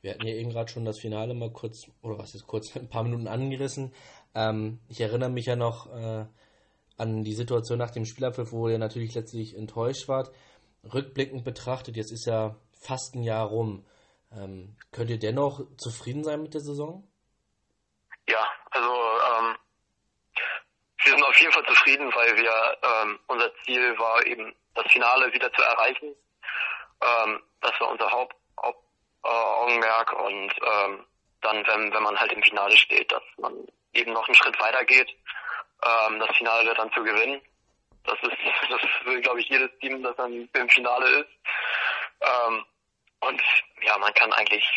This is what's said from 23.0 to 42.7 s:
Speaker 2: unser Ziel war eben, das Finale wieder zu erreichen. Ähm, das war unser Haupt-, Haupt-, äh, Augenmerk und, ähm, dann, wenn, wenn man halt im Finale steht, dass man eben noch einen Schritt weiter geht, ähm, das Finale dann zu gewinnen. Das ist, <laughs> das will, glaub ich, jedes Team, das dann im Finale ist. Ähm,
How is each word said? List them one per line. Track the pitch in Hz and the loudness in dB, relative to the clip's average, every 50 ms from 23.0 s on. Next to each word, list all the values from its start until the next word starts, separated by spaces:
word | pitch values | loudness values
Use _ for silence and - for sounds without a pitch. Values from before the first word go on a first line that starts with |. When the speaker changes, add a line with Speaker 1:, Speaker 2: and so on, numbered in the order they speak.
| 110 107 104 - _ | 0 -2 -4 -8 _
Speaker 2:
unser | - 127 117 120 113 - - - | -6 -2 0 0 -2 -2 -8 -6
Ziel | 127 127 123 123 123 117 | -4 0 2 2 2 2
war | 110 117 113 113 120 117 | 0 0 2 4 4 4
eben, | 120 120 113 110 110 - _ _ _ _ | 2 0 -4 -8 -12 -12 _ _ _ _
das | - - - | -4 2 2
Finale | - 127 123 117 127 131 131 123 - | 2 4 6 4 4 4 4 2 0
wieder | 123 - 123 - | -2 -4 -2 0
zu | 131 127 | 2 2
erreichen. | 117 117 117 113 123 131 - - 151 143 _ _ _ _ _ - - - - - - - - - - _ _ | 2 4 2 2 0 0 -4 -10 -12 -16 _ _ _ _ _ -12 -10 -8 -6 -6 -8 -8 -10 -12 -18 _ _
Ähm, | - 123 120 117 110 110 107 - - _ _ _ | 0 2 2 2 2 0 -2 -6 -8 _ _ _
das | - 123 - - | -4 -2 -2 0
war | 120 - | -2 -2
unser | - 113 113 98 | 0 -2 -2 -2
Haupt-, | 107 123 127 127 - _ _ _ _ - - | 0 -2 -4 -4 -8 _ _ _ _ -6 -6
Haupt-, | 123 120 - _ _ _ _ _ _ _ _ - | -6 -6 -6 _ _ _ _ _ _ _ _ -4
äh, | |
Augenmerk | - 117 117 113 101 101 107 120 120 120 117 113 113 113 113 117 - - | 0 0 2 2 2 2 2 2 2 4 4 4 4 4 2 2 0 -2
und, | - - 104 98 101 98 98 - - | -2 -2 -2 -4 -4 -6 -6 -4 -2
ähm, | - 117 107 104 98 98 98 92 - _ _ _ _ _ _ _ | 0 2 2 2 2 0 -2 -6 -12 _ _ _ _ _ _ _
dann, | - 113 110 107 104 | -2 0 0 2 2
wenn, | 110 110 107 110 104 104 | 2 2 2 0 0 0
wenn | 110 107 | 0 0
man | 104 104 101 | 0 2 0
halt | 110 107 | 0 0
im | 107 107 107 | 0 4 4
Finale | - 107 104 101 101 110 | 4 4 4 2 6 8
steht, | 107 - - - - - - | 6 6 6 2 0 0 0
dass | - - - - - | -2 -4 -4 -8 -14
man | - - - - - - - _ _ _ _ _ | -8 -8 -6 -6 -8 -16 -18 _ _ _ _ _
eben | 120 117 117 113 | 0 0 0 -2
noch | 113 110 | -2 0
einen | - 131 | 6 6
Schritt | - - - 113 - | 8 8 6 2 0
weiter | 110 110 120 127 120 | 0 2 2 2 4
geht, | - 127 131 123 - - _ _ - - - - - - - - _ _ _ - | 6 6 6 6 4 -4 _ _ -12 -12 -10 -8 -8 -8 -8 -10 _ _ _ 0
ähm, | 117 117 113 110 110 107 107 | 2 4 4 4 2 2 0
das | 110 110 - | -2 2 2
Finale | - 120 117 113 117 117 113 117 | 2 2 4 2 4 4 2 2
dann | 113 110 110 - | 0 -2 -2 -2
zu | 127 117 | -2 0
gewinnen. | 110 107 107 113 127 139 139 _ _ _ _ _ _ _ _ _ _ _ _ _ | 2 2 2 2 0 -2 -6 _ _ _ _ _ _ _ _ _ _ _ _ _
Das | - - - | -4 -4 -2
ist, | - 123 | -2 -4
<laughs> | - - - - - - 143 - | -4 -2 -2 -2 -2 -2 -2 -2
das | 127 - - - - - - | -2 -2 -2 -2 -2 -2 -2
will, | 123 131 123 | -2 -4 0
glaub | 120 131 123 | 0 0 0
ich, | 120 120 - | 0 -2 0
jedes | 139 131 131 131 - _ | 0 0 0 0 -4 _
Team, | - 135 131 131 127 | -8 -8 -6 -4 -6
das | 123 120 | -6 -4
dann | - 127 120 120 120 120 - _ | -4 -6 -6 -6 -8 -12 -4 _
im | 135 123 120 | -2 4 6
Finale | - 131 123 123 123 123 113 127 131 147 | 6 6 6 2 2 4 4 6 4 4
ist. | 147 - - _ _ - - - - - - - - - - - - - _ _ | 2 -2 -12 _ _ -6 -6 -4 -4 -4 -4 -2 -2 -2 -2 -4 -6 -8 _ _
Ähm, | - 139 127 123 120 113 113 110 104 _ | 0 2 2 2 2 2 0 -2 -4 _